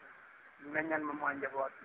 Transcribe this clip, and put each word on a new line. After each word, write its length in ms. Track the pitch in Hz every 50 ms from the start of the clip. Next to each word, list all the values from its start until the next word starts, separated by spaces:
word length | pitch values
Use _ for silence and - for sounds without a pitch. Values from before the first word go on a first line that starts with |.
| - - - - - - - - - - - - 143 147 151
Meññeen 300 | 156 156 160 160 151 151
moom 140 | 147 147 147
mooy 180 | 143 143 143
njaboot. 360 | 139 135 135 139 139 135 135 - - -